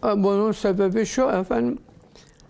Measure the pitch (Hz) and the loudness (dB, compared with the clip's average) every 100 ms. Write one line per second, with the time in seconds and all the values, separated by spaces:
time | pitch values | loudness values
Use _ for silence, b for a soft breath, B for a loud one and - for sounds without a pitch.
0 | - 202 190 196 214 208 208 185 196 202 | -2 2 2 2 0 0 -2 0 0 0
1 | 208 - 262 185 185 233 240 - - - | -2 0 0 0 -2 -2 -2 -4 -10 -20
2 | - B B B B | -20 B B B B